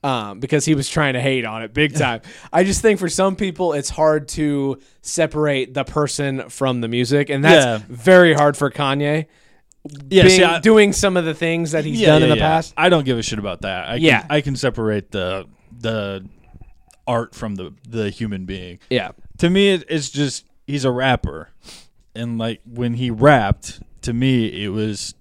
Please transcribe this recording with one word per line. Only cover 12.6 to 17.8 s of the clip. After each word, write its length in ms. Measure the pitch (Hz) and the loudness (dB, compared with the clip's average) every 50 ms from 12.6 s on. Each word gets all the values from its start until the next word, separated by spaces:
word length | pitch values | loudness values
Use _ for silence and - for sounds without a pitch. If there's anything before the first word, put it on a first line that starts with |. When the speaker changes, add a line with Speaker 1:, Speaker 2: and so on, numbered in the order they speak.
| 160 - - | -2 -4 -6
Speaker 2:
I 140 | - 160 185 | 0 2 2
don't 160 | 180 160 143 | 4 2 2
give 120 | 131 127 | 0 -2
a 60 | 117 110 | -2 -2
shit 160 | - 117 107 | -6 -6 -6
about 220 | 101 101 90 87 | -6 -8 -8 -8
that. 260 | - 98 95 90 87 | -8 -8 -6 -6 -8
I 80 | 71 117 | -6 -4
Speaker 1:
Yeah. 260 | 127 160 160 131 107 | 0 2 4 4 2
Speaker 2:
can, 60 | 92 - | 2 0
I 100 | 147 151 | -2 -2
can 140 | 147 143 135 | -2 -2 -6
separate 540 | 123 - 131 107 117 113 107 107 104 90 _ | -2 -2 -4 -2 -2 -2 -2 -2 -2 -4 _
the, 360 | - 101 90 90 95 95 92 - - _ _ _ - 120 | -6 -6 -4 -4 -6 -8 -10 -14 -20 _ _ _ -20 -10
the 480 | 117 113 110 110 101 101 98 98 95 101 - _ _ - - - - - - _ _ _ _ _ _ | -8 -6 -4 -4 -6 -6 -8 -10 -12 -16 -20 _ _ -20 -20 -20 -20 -20 -20 _ _ _ _ _ _
art 280 | - 120 117 117 - - | -4 -4 -4 -4 -6 -12
from 180 | - - 110 101 | -12 -10 -10 -8
the, 180 | 92 92 80 - _ | -10 -10 -14 -16 _